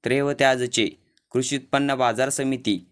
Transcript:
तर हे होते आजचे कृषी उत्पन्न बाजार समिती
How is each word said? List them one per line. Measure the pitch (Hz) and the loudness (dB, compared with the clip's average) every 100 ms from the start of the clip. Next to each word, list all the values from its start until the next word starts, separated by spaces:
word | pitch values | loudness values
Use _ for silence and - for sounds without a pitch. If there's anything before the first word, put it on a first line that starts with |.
तर | 117 | 0
हे | 135 | 0
होते | 143 143 | 0 2
आजचे | 135 127 123 - 104 - _ _ _ | 2 2 0 0 0 -4 _ _ _
कृषी | 127 127 139 | -4 -2 -6
उत्पन्न | 131 139 139 135 | -2 -2 0 0
बाजार | 123 110 131 | 0 0 -2
समिती | - 135 131 - 92 - | -2 -2 -2 -2 -2 -6